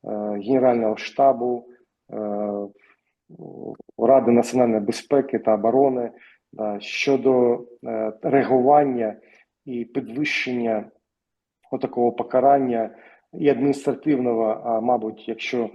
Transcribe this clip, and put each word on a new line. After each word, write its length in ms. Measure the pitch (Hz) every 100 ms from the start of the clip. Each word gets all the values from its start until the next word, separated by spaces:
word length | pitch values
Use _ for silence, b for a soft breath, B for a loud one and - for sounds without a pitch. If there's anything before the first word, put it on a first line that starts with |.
| 113 107 104 104
Генерального 540 | 101 131 127 120 110 107
штабу, 720 | - - 139 123 120 120 - B _ _ _
е, 540 | 110 107 104 104 101 101 101 b b _ _ _ - - - - - - -
Ради 340 | 113 135 117
національної 500 | 120 117 127 120 113
безпеки 580 | 101 117 - 143 135 113
та 140 | 113
оборони, 580 | 107 110 127 139 127 117 b b b _
да, 260 | - 107 101
щодо, 840 | - - - 135 127 131 123 120 - - 120
е, 280 | 113 110 107
реагування 920 | 165 139 110 131 123 147 143 123 110 107 b b b _ -
і 200 | 120 117
підвищення 1000 | - 117 117 147 - - 123 117 110 107 _ _ _ _ _ _ _ _
отакого 400 | 131 123 - 120
покарання 800 | 117 117 131 131 139 131 117 110 B B B B
і 160 | 175 147
адміністративного, 1120 | 123 139 135 - 131 - 143 123 117 110 110 120
а, 140 | 113
мабуть, 480 | 117 123 110 110 -
якщо 420 | 113 - 127 113